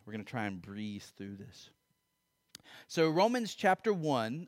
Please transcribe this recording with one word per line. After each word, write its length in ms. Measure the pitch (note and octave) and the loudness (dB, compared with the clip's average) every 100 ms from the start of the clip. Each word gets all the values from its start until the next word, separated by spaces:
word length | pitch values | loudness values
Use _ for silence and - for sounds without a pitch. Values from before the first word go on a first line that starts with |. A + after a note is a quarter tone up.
| - | -12
We're 80 | |
gonna 100 | G#2+ G2 | -12 -6
try 200 | B2 G#2 | -4 -4
and 160 | F#2+ | -4
breeze 500 | F#2+ G2+ G#2+ G2+ - - | -10 -8 -8 -8 -12 -12
through 200 | G2 G3+ | -12 -10
this. 340 | D#3 - - _ _ _ _ _ _ _ _ - - - - | -14 -18 -20 _ _ _ _ _ _ _ _ -20 -20 -20 -6
So 220 | - D#3+ | 2 4
Romans 460 | D#3+ G#3+ B3 A3 - | 6 4 4 -4 2
chapter 380 | G3+ F#3 A3+ | 4 4 2
one, 540 | G3 D#3 C3 A2 C#3+ | 0 2 2 2 -4